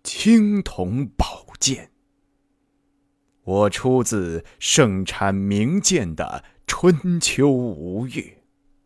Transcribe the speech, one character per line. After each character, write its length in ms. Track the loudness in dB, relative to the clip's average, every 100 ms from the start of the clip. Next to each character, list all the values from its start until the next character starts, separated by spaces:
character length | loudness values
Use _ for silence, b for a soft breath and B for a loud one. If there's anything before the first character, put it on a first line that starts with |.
青 640 | -12 -2 4 6 6 0
铜 420 | -4 -6 -4 -2 -2
宝 420 | -2 -2 -4 -18 -4
剑， 320 | -4 -4 -10 _ _ _ _ _ _ _ _ _ _ _ _ _ _ _
我 260 | -2 2 2
出 320 | 2 2 2
自 440 | 2 -2 -4 -6 -10 b
盛 460 | 0 2 2 2
产 320 | -4 -2 -2 0
名 460 | 0 0 0 0
剑 340 | 0 0 -2 -6
的 300 | -8 -8 b b -12
春 540 | 0 2 2 0 -2
秋 320 | 0 2 4
吴 560 | 4 0 -6 -8 -6 -6
越。 340 | -8 -12 -16 _ _ _ _